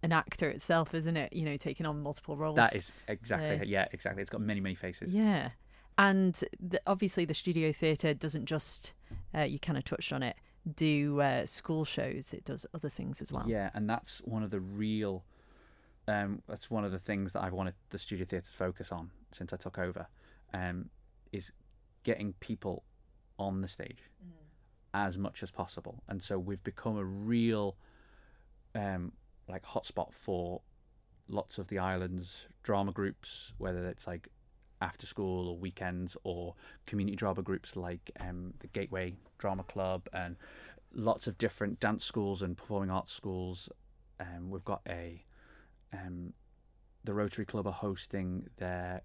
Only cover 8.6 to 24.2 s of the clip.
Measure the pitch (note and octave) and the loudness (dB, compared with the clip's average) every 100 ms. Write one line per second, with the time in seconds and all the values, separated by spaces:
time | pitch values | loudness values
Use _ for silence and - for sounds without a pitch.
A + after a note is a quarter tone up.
8.6 | - - - - - - - D#3+ D3 C#3+ | 0 -4 -6 -14 -10 -10 -4 0 2 0
9.6 | - C#3+ - - - C3+ B2+ - - - | 0 0 0 -2 -2 0 -2 -4 -12 -10
10.6 | - D3 D#3 D3 D3 C#3+ C#3+ B2+ - - | -8 2 4 6 4 4 4 4 0 -4
11.6 | - D#3+ D#3 - C#3 - C3+ - - C#3 | 0 0 2 0 -2 -2 -6 -8 -6 -6
12.6 | - D#3+ D3 - - - C#3+ C#3 A2+ A2 | -6 -6 -6 -4 -6 -6 -6 -4 0 0
13.6 | G2 - G#2 A2+ - - A#2+ A2 G#2+ G2 | 0 0 0 0 -2 -10 -4 -2 0 -2
14.6 | F#2 G2+ G#2+ G#2+ G#2 F#2+ - - - - | -4 -2 0 2 2 0 -6 -20 -20 -20
15.6 | - - - - - G#2 G2+ G2+ - - | -20 -20 -20 -10 0 2 2 -2 -4 -10
16.6 | - A2+ G2+ F#2 - G2+ G2 G2 F#2+ F#2 | -2 0 0 -2 0 0 0 0 -2 0
17.6 | F#2 F2 - G2+ - G2 F2+ F#2 - - | -2 -2 -10 -8 -4 -4 0 -2 -4 -2
18.6 | F#2 F#2 F#2+ F2 E2 - - - F#2 F#2 | 0 0 -6 -6 -6 -12 -20 -10 -8 -6
19.6 | - F#2+ F2+ E2+ - - - - - G2 | -6 -2 -2 -2 -8 -14 -20 -20 -8 -4
20.6 | F2+ F2+ - - - - - G2+ F2+ - | -2 -2 -6 -12 -20 -20 -8 -8 -8 -16
21.6 | - - - - - A#2 G#2 F2+ - A2 | -20 -20 -20 -6 0 0 0 -6 -6 -4
22.6 | G2+ F2 - - - - - - G2 F#2+ | -2 -4 -8 -20 -20 -20 -20 -4 -2 0
23.6 | F#2+ - - - - - | -2 -6 -10 -12 -18 -20